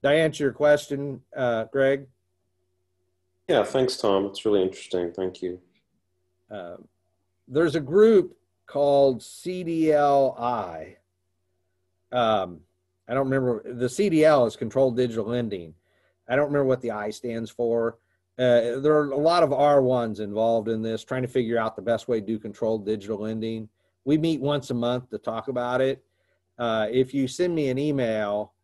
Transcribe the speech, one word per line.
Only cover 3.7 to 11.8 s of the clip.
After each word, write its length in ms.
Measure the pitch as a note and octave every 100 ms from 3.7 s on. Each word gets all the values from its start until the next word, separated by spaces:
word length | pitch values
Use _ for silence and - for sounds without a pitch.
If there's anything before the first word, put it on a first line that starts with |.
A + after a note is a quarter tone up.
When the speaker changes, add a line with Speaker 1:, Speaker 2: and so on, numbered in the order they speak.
| C3+ C3 -
Speaker 2:
Tom. 300 | A2 G2 G2+
It's 180 | G2+
really 180 | A2 G2+
interesting. 500 | F#2 F#2 - F#2 F2
Thank 280 | E2+ F#2 F2+
you. 200 | F#2 F2+ _ _ _ _ _ _ _ _ _
Speaker 1:
Uh, 280 | G#2 F2 F#2 - _ _ _ _ _ _
there's 300 | C3 E3+ D#3+
a 40 |
group 560 | C3+ F3 A3 G#3+ - - _ _ _
called 560 | C#3+ C#3+ C#3 C#3 B2
C 400 | - - - F#3
D 300 | E3+ E3 D#3+
L 420 | D3+ D3 C#3 C3+ A#2
I. 600 | A#2+ A#2+ F#2+ D#2+ D#2+ - _ _ _ _ _ _ _ _